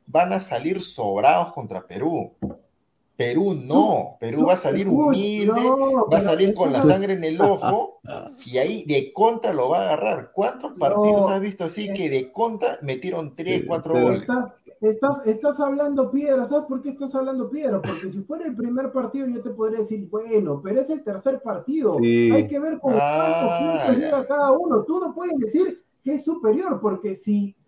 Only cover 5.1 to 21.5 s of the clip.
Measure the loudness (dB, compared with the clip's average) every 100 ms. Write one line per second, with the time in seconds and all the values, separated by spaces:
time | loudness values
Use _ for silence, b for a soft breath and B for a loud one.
5.1 | 2 0 0 2 2 2 2 2 2 2
6.1 | 2 2 2 2 2 0 4 4 4 2
7.1 | -2 -2 2 2 4 2 0 -2 -10 -14
8.1 | -14 -14 -14 -4 -2 0 -2 0 0 0
9.1 | 2 2 2 -2 0 2 2 2 0 0
10.1 | -2 -6 -2 -2 -2 -10 -2 2 4 4
11.1 | 6 4 2 -2 -4 -6 -4 -6 -4 0
12.1 | -2 -2 -2 -2 0 -4 -4 -6 -6 -6
13.1 | -6 -8 -8 -4 -2 -2 -4 0 2 2
14.1 | 2 -2 -4 -4 -12 -20 -2 0 0 -2
15.1 | 0 -2 0 0 0 -2 0 0 0 0
16.1 | 0 0 0 2 -2 -2 -8 -8 -8 -6
17.1 | -4 -4 -4 -6 -4 -2 -2 -4 -8 -8
18.1 | -10 -8 -8 -8 -6 -4 -4 -4 -4 -4
19.1 | -4 -6 -6 -8 -4 -2 -2 -4 -6 -6
20.1 | -6 0 0 0 -4 -2 -2 0 -4 -6
21.1 | -4 -2 -2 -4